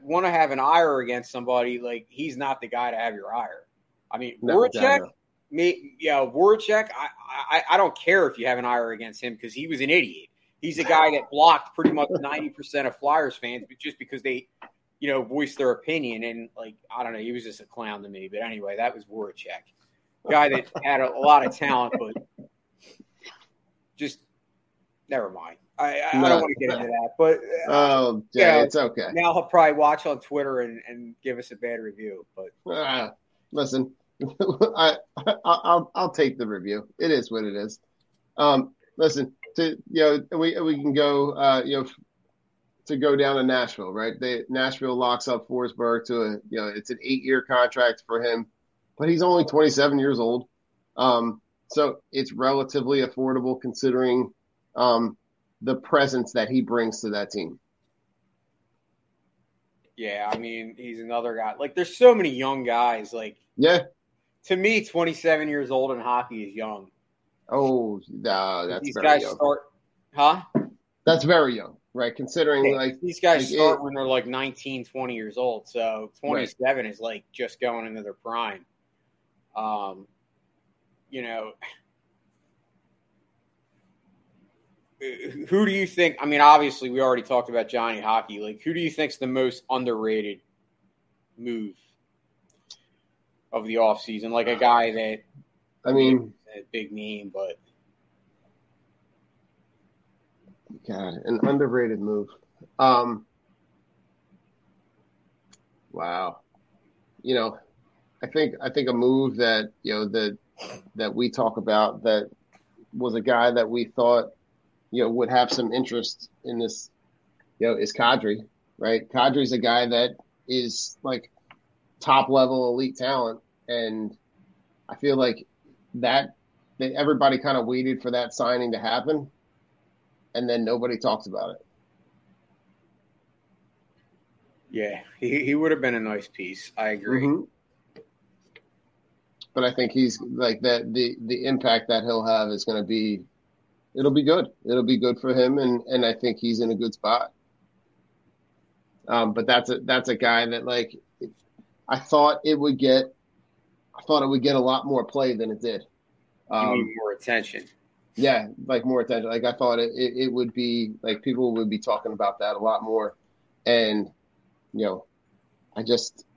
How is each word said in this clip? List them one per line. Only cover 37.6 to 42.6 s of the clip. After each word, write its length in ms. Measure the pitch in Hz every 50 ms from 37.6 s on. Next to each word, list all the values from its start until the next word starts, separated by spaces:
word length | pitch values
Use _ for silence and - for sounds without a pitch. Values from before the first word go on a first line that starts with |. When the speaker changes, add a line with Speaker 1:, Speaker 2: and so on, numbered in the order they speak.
| 107 110 - - _ _ _ _ _ _ _ _ _ _ _
Speaker 2:
Um, 380 | - 147 147 139 131 131 - - _ _ _ _
listen, 360 | - 160 156 135 143 131 131 - _ - - -
to, 200 | - 165 160 151 - - -
you 340 | - 160 156 151 147 139 135 -
know, 80 | 175 160
we, 220 | 165 165 170 -
we 140 | 165 160 151
can 180 | 139 143 147
go, 400 | 135 147 147 143 143 139 143 143
uh, 300 | 143 - 139 139 131 131 120
you 120 | - 139
know, 80 | 135 131
f-, 100 | - - _ _ _ _ _ _ _ _ _ _ _ _ _